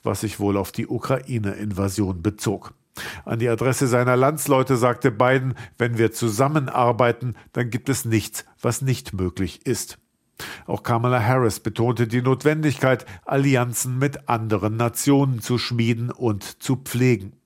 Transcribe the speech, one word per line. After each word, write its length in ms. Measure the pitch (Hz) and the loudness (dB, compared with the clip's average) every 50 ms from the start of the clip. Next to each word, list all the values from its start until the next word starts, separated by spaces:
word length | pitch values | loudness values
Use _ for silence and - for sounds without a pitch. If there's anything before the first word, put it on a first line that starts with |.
was 200 | _ 107 107 - | _ -4 -4 -2
sich 180 | - 107 - - | -4 -6 -4 -2
wohl 160 | 104 101 98 | 0 0 0
auf 160 | 101 95 - | 0 -2 -4
die 140 | - - 113 | -6 -8 -6
Ukraine-Invasion 1400 | - 123 117 - - 135 135 139 - 131 113 104 98 98 - 104 107 98 90 98 98 90 107 104 92 95 87 | -6 -6 -6 -2 -2 -2 -2 -2 -4 -4 -2 -2 -4 -4 -4 -6 -6 -2 -2 -2 -2 0 -2 -2 -2 -2 -2
bezog. 500 | 82 107 104 - - 117 98 95 - - - _ _ _ _ - - - - - - | -2 -4 -2 -2 -4 -4 -4 -4 -8 -16 -20 _ _ _ _ -14 -12 -12 -14 -14 -8
An 120 | - - 113 | -6 -4 -2
die 100 | 117 123 | 0 0
Adresse 380 | 117 107 123 127 127 - 139 | 0 2 2 0 2 2 2
seiner 300 | 127 117 123 123 127 127 | 2 4 4 4 4 4
Landsleute 600 | 123 127 135 156 147 - - 139 131 131 131 135 | 4 4 2 2 0 0 2 4 4 4 2 2
sagte 340 | 120 117 123 120 - - 135 | 2 4 2 2 2 0 0
Biden: 440 | 107 104 127 123 131 135 131 131 120 - - - _ | 2 4 4 4 4 2 2 -2 -4 -6 -10 -18 _
"Wenn 220 | _ 120 120 120 110 | _ -2 0 2 2
wir 140 | 117 110 | 2 2
zusammenarbeiten, 1200 | 110 - - 117 104 107 135 143 156 156 135 123 - - 123 120 120 110 127 120 117 - - 127 113 - - _ | 2 0 -2 -2 2 2 2 2 2 0 -2 0 0 2 2 2 4 4 2 2 2 0 -4 -8 -8 -8 -14 _
dann 160 | _ 120 123 117 | _ -4 -4 -2
gibt 220 | 107 120 - - | -4 -6 -2 -2
es 160 | 131 - - | -2 -2 0
nichts, 400 | 117 110 110 - - - - - _ _ _ | 0 0 0 0 -2 -10 -12 -14 _ _ _
was 180 | - 123 117 - | -4 -4 -2 0
nicht 320 | 139 135 123 - - - | 0 -2 -2 -2 -4 -10
möglich 540 | - 95 92 90 - - 95 87 - - _ | -6 -4 -4 -4 -2 -2 -4 -4 -6 -8 _
ist." 320 | 135 120 101 - - - _ _ _ _ _ _ _ _ _ - - - - - | -4 -4 -4 -6 -10 -14 _ _ _ _ _ _ _ _ _ -14 -14 -14 -16 -8
Auch 160 | - - - | -6 -6 -6
Kamala 420 | - - 120 117 120 123 127 123 104 | -2 0 0 0 2 2 2 2 2
Harris 360 | 113 131 131 123 110 98 - | 2 2 4 2 2 0 -2
betonte 480 | _ 113 - - 117 123 123 117 120 113 | _ -8 -2 0 0 0 2 0 0 0
die 120 | 117 127 | 0 0
Notwendigkeit, 840 | 127 131 131 131 - 151 156 156 156 151 135 - - 131 131 - - - - - _ | 2 2 0 2 2 0 2 2 0 -2 0 2 2 2 2 2 -2 -14 -18 -14 _
Allianzen 760 | - 139 139 139 143 135 123 120 123 117 - - 127 127 127 | -2 0 2 2 4 4 2 2 0 -2 -6 -4 -4 -2 -2
mit 300 | 135 143 143 - - - | -2 -2 -2 -6 -4 -2
anderen 480 | 120 113 110 110 107 98 90 107 107 | -2 -2 0 0 -2 0 0 -2 0
Nationen 640 | 113 120 117 - - - 147 143 139 139 135 131 113 | 0 -2 -2 -2 -2 2 4 4 4 4 2 0 -2
zu 180 | 101 - 123 117 | -2 -2 -2 -2
schmieden 520 | - - 123 117 117 113 120 117 120 120 | -2 -4 -2 0 0 0 0 0 -2 -6
und 320 | - - 127 120 107 101 - - - _ | -6 -2 -2 -2 -2 -2 -6 -12 -16 _
zu 160 | - - 135 | -2 -2 -2
pflegen. 580 | 135 139 - - 120 127 127 120 101 95 101 - _ _ | -2 -2 -6 -2 2 4 4 2 2 -2 -12 -16 _ _